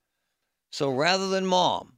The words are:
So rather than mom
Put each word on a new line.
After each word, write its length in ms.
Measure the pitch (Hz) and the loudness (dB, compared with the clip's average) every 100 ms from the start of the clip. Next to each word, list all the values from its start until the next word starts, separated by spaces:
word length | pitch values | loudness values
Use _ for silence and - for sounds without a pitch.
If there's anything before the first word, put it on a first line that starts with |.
| _ _ _ _ _ _ _ | _ _ _ _ _ _ _
So 200 | - 139 | -6 -2
rather 380 | 131 160 190 190 | 0 0 0 0
than 180 | 190 190 | -2 0
mom 480 | 185 160 90 - | 2 2 0 -8